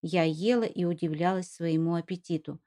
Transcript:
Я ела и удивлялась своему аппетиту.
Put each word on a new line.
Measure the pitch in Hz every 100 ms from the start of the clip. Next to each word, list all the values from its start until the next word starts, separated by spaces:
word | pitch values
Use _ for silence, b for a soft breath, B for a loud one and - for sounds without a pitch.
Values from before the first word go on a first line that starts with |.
Я | 170 175
ела | 160 156 202 240
и | 226 - 175
удивлялась | 165 170 151 175 185 180
своему | - 170 160 165
аппетиту. | 170 170 180 - 165 151 147